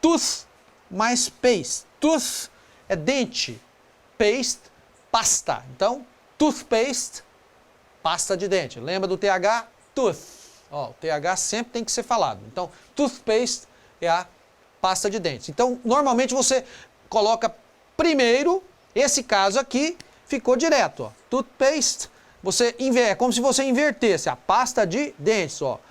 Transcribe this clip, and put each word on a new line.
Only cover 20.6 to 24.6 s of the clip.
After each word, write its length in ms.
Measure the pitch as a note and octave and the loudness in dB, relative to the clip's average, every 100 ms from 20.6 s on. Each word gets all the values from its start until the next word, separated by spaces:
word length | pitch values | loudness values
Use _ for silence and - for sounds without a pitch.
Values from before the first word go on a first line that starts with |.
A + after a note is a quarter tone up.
| E4 D4 F3 - | 4 4 2 -2
ó. 60 | A2+ - _ | -12 -12 _
Toothpaste, 800 | B3+ - _ C4+ D4+ - - - _ _ _ | -4 -4 _ 2 2 -2 -4 -12 _ _ _
você 320 | F3+ - A#3+ A#3 | -4 0 0 0
inver-, 320 | C4 B3 A#3 | 0 2 2
é 40 | |
como 180 | F#3+ B3 | 2 0
se 80 | A3+ | 2
você 240 | C4 B3+ | 2 2
invertesse 640 | C4+ B3 D4+ - A#3 E3+ - | 2 2 2 2 0 2 -2
a 80 | B2 | -6
pasta 500 | - G3+ | 0 0